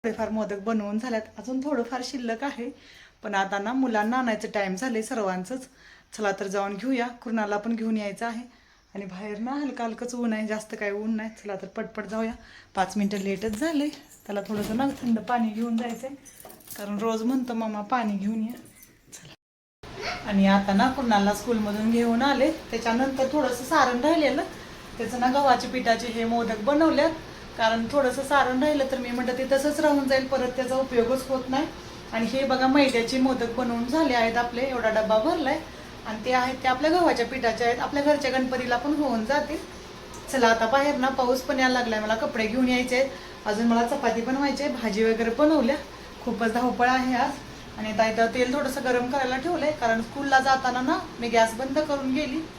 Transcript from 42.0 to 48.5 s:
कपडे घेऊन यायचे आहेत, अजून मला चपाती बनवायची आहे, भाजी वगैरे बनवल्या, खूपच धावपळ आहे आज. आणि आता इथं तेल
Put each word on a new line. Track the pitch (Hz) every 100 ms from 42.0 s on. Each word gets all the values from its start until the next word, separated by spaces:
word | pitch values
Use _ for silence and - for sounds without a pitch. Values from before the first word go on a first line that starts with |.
| 214
कपडे | 226 294 226 214
घेऊन | 247 254
यायचे | 254 247 254
आहेत, | 269 - - -
अजून | 214 208 233
मला | 233 233
चपाती | 277 233 233
बनवायची | 233 262 285 254
आहे, | 285
भाजी | 233 220 202
वगैरे | 226 226 226
बनवल्या, | 233 302 311 233 294 - - - -
खूपच | - 196 226
धावपळ | 233 247 - 247
आहे | 254 254
आज. | 247 277 - - - - -
आणि | 214
आता | 214 220
इथं | 226
तेल | 226 254 247